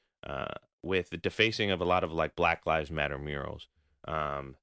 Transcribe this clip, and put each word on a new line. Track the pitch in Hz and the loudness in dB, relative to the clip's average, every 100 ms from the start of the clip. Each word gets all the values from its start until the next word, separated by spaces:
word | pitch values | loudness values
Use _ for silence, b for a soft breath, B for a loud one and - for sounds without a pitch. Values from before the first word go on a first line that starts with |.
| _ _ | _ _
uh, | - 69 - - - _ | -8 -6 -6 -8 -14 _
with | 85 95 87 | 0 0 0
the | 85 | -4
defacing | 92 - 110 110 101 | -2 4 2 4 0
of | 92 | 2
a | |
lot | 87 90 | 4 4
of, | 87 | 2
like, | 80 78 - | 0 0 2
Black | 85 85 - | 2 4 2
Lives | 80 76 | 0 0
Matter | 78 73 69 | -2 -2 -4
murals. | 73 71 71 76 - _ _ _ - | -6 -6 -6 -10 -16 _ _ _ -6
Um, | 80 73 69 67 67 | -2 -2 -4 -8 -14